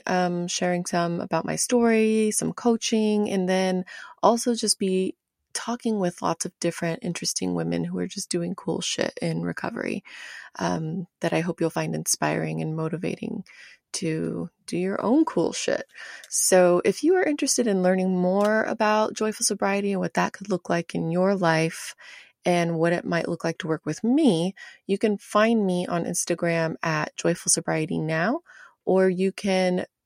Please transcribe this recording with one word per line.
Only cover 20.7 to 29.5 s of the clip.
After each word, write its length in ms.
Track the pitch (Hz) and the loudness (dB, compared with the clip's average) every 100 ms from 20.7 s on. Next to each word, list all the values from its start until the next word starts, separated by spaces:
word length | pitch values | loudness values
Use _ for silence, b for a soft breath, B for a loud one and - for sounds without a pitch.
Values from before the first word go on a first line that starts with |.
like 240 | 170 165 175 | -2 -2 -4
in 160 | 165 | -2
your 240 | 170 185 196 | 2 2 2
life 580 | 175 160 165 - - - B B B _ | 4 4 2 -2 -12 -16 B B B _
and 360 | - 175 170 165 | 0 2 2 2
what 120 | 165 | 2
it 140 | 170 - | 2 0
might 240 | 170 - | -2 -2
look 140 | 170 | -2
like 160 | 165 165 | -4 -4
to 80 | 160 | -4
work 180 | 156 - | -4 -4
with 180 | 156 | -2
me, 520 | 220 269 302 165 180 B B B - | 2 4 6 4 0 B B B -4
you 100 | 196 | 0
can 220 | 220 202 | 0 0
find 480 | - 208 220 233 196 | 0 2 4 4 2
me 180 | 180 180 | 0 0
on 200 | 175 - | -2 -2
Instagram 720 | 175 - 170 170 165 160 165 | -4 -2 -2 0 0 0 -2
at 340 | 165 156 151 - | -2 -2 -2 -2
Joyful 360 | 170 175 - | -2 0 0
Sobriety 480 | - 165 160 160 170 | 0 0 -2 -2 -2
Now, 400 | 160 160 180 302 B B B B - | -2 0 0 -2 B B B B 0
or 220 | 185 190 | 4 4
you 240 | 180 190 | 2 0
can 540 | - 202 | -2 0